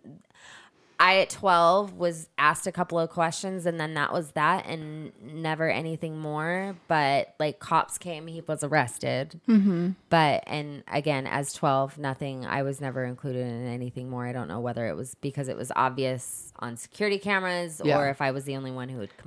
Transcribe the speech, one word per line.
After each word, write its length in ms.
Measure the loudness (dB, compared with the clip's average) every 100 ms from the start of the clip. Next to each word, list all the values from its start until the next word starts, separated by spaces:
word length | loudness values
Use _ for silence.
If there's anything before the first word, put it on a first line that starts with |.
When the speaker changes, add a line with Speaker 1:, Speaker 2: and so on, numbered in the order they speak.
| -18 -20 _ _ -20 -20 -20 _ _ 4
Speaker 1:
I, 200 | 6 6
at 100 | 4
twelve, 600 | 2 4 8 8 6 2
was 360 | -2 -2 -2 -8 2
asked 280 | 4 4 -2
a 60 |
couple 260 | -2 -2 0
of 120 | 0
questions 560 | 2 0 0 -6 -4 -2
and 120 | -2
then 160 | -2
that 180 | 0 0
was 180 | 0 -2
that 340 | 2 2 2 0
and 460 | -8 -8 -10 -12 -14
never 460 | -14 -6 -4 0 0
anything 500 | 0 -2 -6 -6 -6
more. 560 | -6 -4 -2 -2 -4 -6 0
But, 460 | 2 4 2 0 -2
like, 200 | -4 -4
cops 360 | 0 2 2 -4
came, 280 | -8 -10 -10
he 140 | -10
was 240 | -6 -4
arrested. 760 | 0 2 2 -2 -4 -2 -4 -6 4
Speaker 2:
Mm-hmm. 420 | 6 6 4 0 -2 2
Speaker 1:
But, 360 | 4 6 4 0
and 360 | -6 -6 -10 -4
again, 360 | -2 0 0 0
as 240 | -2 -4
twelve, 440 | -2 2 2 2 -2
nothing, 460 | -6 -4 -6 -6 -4
I 160 | -2
was 180 | -2 -4
never 240 | -4 -4
included 420 | -4 -4 -6 -4 -4
in 200 | -4 -6
anything 420 | -6 -6 -8 -8
more. 180 | -6 -4
I 60 |
don't 160 | -6 -6
know 120 | -4
whether 260 | -4 -2 -4
it 80 | -4
was 180 | -8 -8
because 300 | -8 -4 -4
it 80 | -4
was 140 | -2 2
obvious 760 | 2 2 -2 -2 -6 -10 -12 -10
on 180 | -10 -10
security 420 | -12 -4 -2 0
cameras 600 | 0 0 0 -2 -4 -2
Speaker 3:
Yeah. 140 | 2 4
Speaker 1:
or 100 | 4
if 120 | 0
I 100 | 0
was 120 | -2
the 120 | -4 -6
only 140 | -6
one 160 | -8 -8
who 120 | -8
had 100 | -10 -4